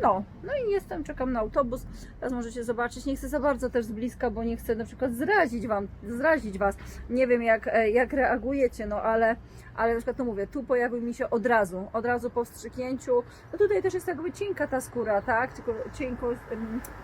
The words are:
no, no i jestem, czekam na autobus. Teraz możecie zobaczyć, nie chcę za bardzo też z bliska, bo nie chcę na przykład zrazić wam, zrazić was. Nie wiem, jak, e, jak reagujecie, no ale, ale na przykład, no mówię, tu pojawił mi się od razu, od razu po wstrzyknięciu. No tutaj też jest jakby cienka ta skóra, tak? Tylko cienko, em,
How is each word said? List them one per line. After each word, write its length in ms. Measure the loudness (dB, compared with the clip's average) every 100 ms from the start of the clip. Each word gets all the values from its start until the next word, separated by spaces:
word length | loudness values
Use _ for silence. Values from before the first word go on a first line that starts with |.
no, 220 | 2 2 -2 -10
no 100 | -4 -2 0
i 60 |
jestem, 320 | 0 -2 -6
czekam 280 | -6 -4 0
na 80 | 0
autobus. 460 | 0 2 0 -2 -8 -14 -14 -8
Teraz 140 | -4
możecie 300 | -4 -4 -6
zobaczyć, 420 | -4 -2 -2 -4 -4
nie 100 | -4
chcę 140 | -2
za 100 | 0
bardzo 300 | 2 2 0
też 160 | -2 -2
z 60 |
bliska, 380 | -4 -6 -2 -2
bo 140 | -2
nie 140 | -2 -4
chcę 180 | -2 -2
na 100 | -4
przykład 280 | -4 -2
zrazić 540 | 0 2 4 4 0 -2
wam, 200 | -2 -2 -8
zrazić 540 | -8 0 4 4 0 0
was. 180 | 0 0 -8 -12 -4
Nie 180 | 2 4
wiem, 160 | 4
jak, 240 | 4 2 4
e, 220 | 4 6
jak 240 | 4 4
reagujecie, 720 | 4 4 2 0 2 2 2 -4
no 140 | 0
ale, 340 | 2 4 4 2 -4 -18 -12 0
ale 180 | 2
na 40 | 2
przykład, 200 | -2 -2
no 80 | -2
mówię, 220 | -2 -4
tu 160 | -4
pojawił 380 | 0 2 2 0
mi 120 | -4
się 160 | -2 0
od 160 | 2 4
razu, 420 | 4 4 0 -4
od 120 | -2 0
razu 240 | 0 0
po 160 | -2 -4
wstrzyknięciu. 760 | -8 -12 -8 -6 -4 0 0 0 -8 -12
No 60 | 2
tutaj 240 | 4 4
też 120 | 2
jest 140 | 0 -2
jakby 240 | -4 -4
cienka 360 | -4 -4 -2 -2
ta 140 | -2
skóra, 400 | -2 -2 0 2
tak? 320 | 2 2 0
Tylko 200 | -4 -6 -4 -6
cienko, 380 | -6 -6 -4 -4
em, 500 | -4 -6 -8 -6 -6 -8 -12